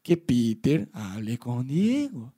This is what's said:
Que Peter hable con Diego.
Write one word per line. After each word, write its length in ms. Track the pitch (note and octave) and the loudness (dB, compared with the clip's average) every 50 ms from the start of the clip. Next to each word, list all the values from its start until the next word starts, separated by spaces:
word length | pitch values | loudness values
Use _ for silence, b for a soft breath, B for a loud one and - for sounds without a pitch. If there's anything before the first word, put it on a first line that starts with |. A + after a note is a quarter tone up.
Que 160 | _ - E3+ | _ 2 0
Peter 720 | E3 - - B2+ B2 A#2 A#2 A2 - - - D3 E3 G#2 - - | 0 2 2 2 4 4 2 0 0 2 2 2 2 0 -4 -10
hable 440 | - A2 G2 F#2+ G#2+ G#2+ G#2 A#2 A#2+ | -10 -10 -8 -8 -8 -6 -6 -6 -6
con 280 | - B2 A#2+ A#2+ B2+ | -6 -6 -4 -4 -4
Diego. 680 | C3 C#3+ E3 G3+ A3 B3 C#4+ D4 C#4 B3+ C#3 A2 B2 _ | -2 0 0 2 2 2 0 -2 -4 -6 -12 -14 -14 _